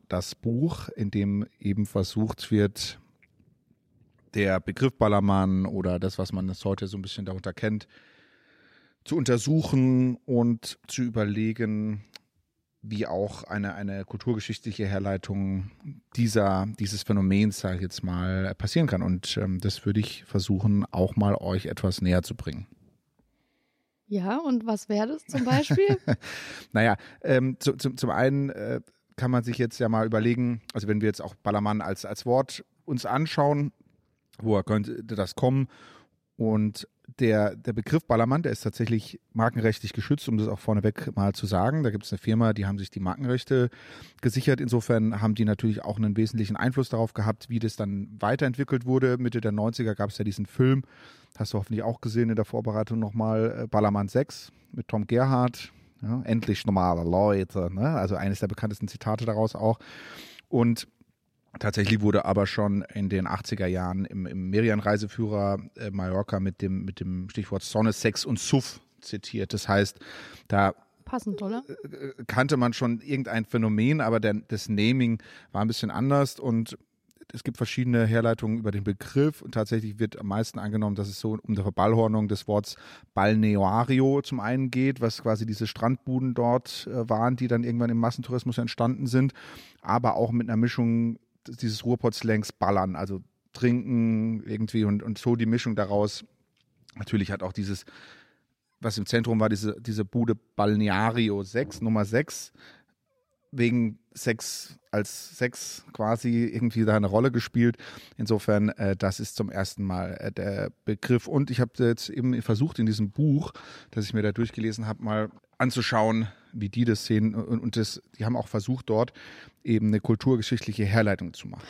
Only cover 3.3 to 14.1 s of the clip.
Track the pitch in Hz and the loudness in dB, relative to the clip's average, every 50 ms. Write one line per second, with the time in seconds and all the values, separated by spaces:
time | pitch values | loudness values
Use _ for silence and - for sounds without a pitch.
3.3 | _ _ _ _ _ _ _ _ _ _ _ _ _ _ _ _ _ _ _ _ | _ _ _ _ _ _ _ _ _ _ _ _ _ _ _ _ _ _ _ _
4.3 | - 107 101 98 92 92 - - 95 - 131 131 - - 113 107 104 101 98 101 | -2 0 2 2 2 2 0 -4 -2 0 0 0 2 4 4 4 6 6 4 4
5.3 | 98 95 95 95 95 95 95 95 - 98 92 90 90 87 92 95 - - 95 90 | 4 4 4 4 2 2 0 0 -2 -2 0 0 0 0 -2 -2 -4 -4 -6 -4
6.3 | - 95 92 92 92 - - 101 98 - 104 95 104 101 95 95 - - 101 95 | -4 -4 -4 -4 -6 -4 -4 -4 -2 -2 -4 -6 -8 -8 -10 -10 -10 -8 -8 -8
7.3 | 95 92 - 98 87 - - 107 107 107 - - _ - _ _ _ _ _ _ | -8 -8 -8 -8 -6 -4 -2 -2 -2 -2 -6 -10 _ -20 _ _ _ _ _ _
8.3 | _ _ _ _ _ _ _ _ _ _ _ _ _ _ - - 151 170 127 120 | _ _ _ _ _ _ _ _ _ _ _ _ _ _ -8 -4 -2 0 2 2
9.3 | 123 117 104 139 156 160 151 - - 135 127 131 131 127 127 127 123 - _ - | 2 2 2 2 2 2 2 2 2 4 4 6 6 4 4 2 0 -2 _ 0
10.3 | 131 120 117 120 117 113 - - - - _ - - - 127 120 113 113 107 104 | 2 2 4 4 2 0 -4 -10 -14 -16 _ -10 -6 -4 -4 -2 0 0 0 0
11.3 | 104 107 110 110 110 110 117 107 107 107 107 107 104 104 104 _ - - _ _ | 0 0 0 -2 -2 -2 -2 -2 -2 -2 -2 -4 -4 -6 -10 _ -20 -20 _ _
12.3 | _ _ _ _ _ _ _ _ _ _ - 107 110 101 110 - 76 95 101 101 | _ _ _ _ _ _ _ _ _ _ -12 -8 -6 -4 -4 -2 -2 -2 -2 -4
13.3 | - - - - 87 107 101 101 - - 101 98 98 98 95 - | -6 -8 -12 -8 -6 -4 -4 -4 -4 -6 -6 -6 -6 -6 -8 -8